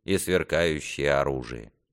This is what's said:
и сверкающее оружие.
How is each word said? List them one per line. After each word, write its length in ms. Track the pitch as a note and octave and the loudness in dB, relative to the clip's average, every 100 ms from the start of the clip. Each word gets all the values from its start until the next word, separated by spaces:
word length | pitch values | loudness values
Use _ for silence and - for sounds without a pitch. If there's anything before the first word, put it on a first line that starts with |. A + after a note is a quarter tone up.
и 140 | - F#2+ | -2 -2
сверкающее 960 | - F#2 - D#2 E2+ D2+ - - C#2+ C#2 | 2 0 2 2 2 0 -4 -2 2 2
оружие. 580 | C#2 C2+ A#1+ A#1+ G#1+ _ _ | 2 -2 -6 -12 -14 _ _